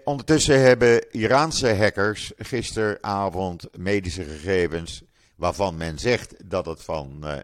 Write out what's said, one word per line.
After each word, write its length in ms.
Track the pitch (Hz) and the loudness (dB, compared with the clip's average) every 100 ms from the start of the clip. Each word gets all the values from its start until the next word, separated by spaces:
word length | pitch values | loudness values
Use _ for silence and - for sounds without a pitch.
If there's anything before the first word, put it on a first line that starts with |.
ondertussen 560 | - 143 - 156 156 135 | -6 -6 2 2 4 6
hebben 520 | 131 120 120 117 - | 8 8 6 4 2
Iraanse 640 | 113 107 131 160 151 127 101 | -2 2 2 2 0 0 4
hackers 560 | 104 98 104 104 - - | 2 2 -2 -2 -10 -14
gisteravond 1400 | 110 123 - 110 107 101 104 98 98 87 92 87 - - | -8 -6 -4 -2 -2 -2 -4 -2 -2 -2 -6 -6 -14 -10
medische 460 | 90 101 92 85 | -2 -2 -2 -6
gegevens, 800 | 76 76 87 95 85 82 82 - - _ _ _ | -10 -8 -2 0 0 -2 -8 -12 -18 _ _ _
waarvan 420 | 87 85 98 80 | -4 -2 -2 -2
men 220 | 82 76 | -6 -4
zegt 500 | 113 117 - - 90 | -2 -2 -2 -18 -8
dat 160 | 95 82 | -6 -6
het 180 | 80 | -10
van, 360 | - 80 67 73 | -8 -8 -8 -12
eh, 160 | 76 71 | -10 -10